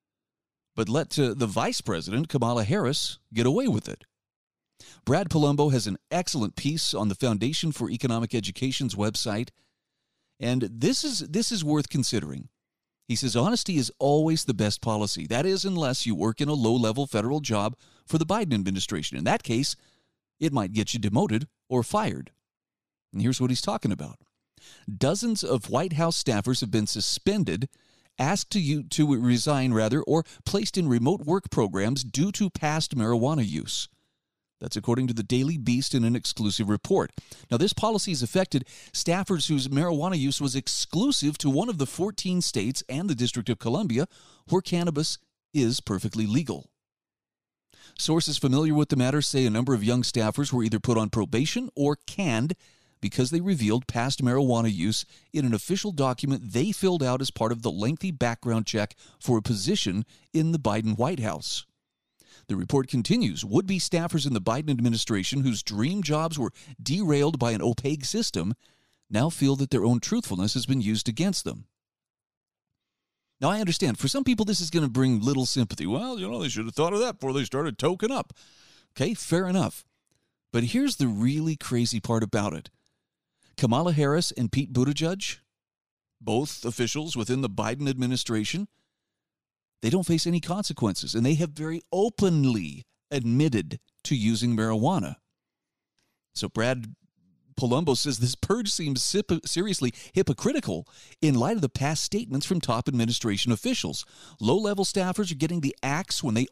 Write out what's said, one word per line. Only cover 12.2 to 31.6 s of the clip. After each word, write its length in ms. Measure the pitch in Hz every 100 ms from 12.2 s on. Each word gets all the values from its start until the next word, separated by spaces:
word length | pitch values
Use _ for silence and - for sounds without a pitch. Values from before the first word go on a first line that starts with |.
| 76 67 - _ _ _ _ _ -
He 60 | 113
says, 180 | 131 117
"Honesty 420 | 160 247 - 165
is 140 | 117 -
always 460 | 135 147 160 160 -
the 80 |
best 260 | 113 104 -
policy. 460 | 117 107 104 - 78
That 180 | 117 180
is, 200 | 190 190
unless 400 | 180 135 131 117
you 100 | 85
work 240 | 107 110
in 80 | 147
a 60 |
low-level 540 | 151 113 123 110 113 139
federal 340 | 107 113 151
job 340 | 147 107 104 127 _ _ -
for 120 | 160
the 80 | 160
Biden 280 | 208 190
administration. 640 | 110 95 95 - 90 73 65
In 80 | 87
that 180 | 226
case, 320 | - 117 - - _ _ _ _ _ _
it 140 | 156
might 180 | 135 95
get 220 | 107 101
you 60 | 117
demoted 480 | 101 117 202 107 151 _ -
or 160 | 127
fired." 480 | 120 208 214 67 64 _ _ _ _ _ _ _ _
And 100 | 98
here's 200 | 113 127
what 80 | 127
he's 120 | 123
talking 300 | - 220 -
about. 280 | 95 73 - _ _ _ _ - - - 101
Dozens 480 | 131 202 233 214
of 260 | - 123 -
White 240 | 127 185
House 300 | 151 165 -
staffers 380 | - 104 117 127
have 100 | 107
been 160 | 110 104
suspended, 800 | 110 - - - 208 151 82 135 _ _ _ _ -
asked 340 | 135 196 -
to, 100 | 208
u-, 220 | 147 151
to 360 | - - 151 127
resign, 540 | 123 120 151 143 131
rather, 280 | 110 110 147
or 200 | - 156 - - -
placed 320 | 196 208 196
in 100 | 160
remote 380 | 117 120 196 151
work 240 | 190 -
programs 540 | -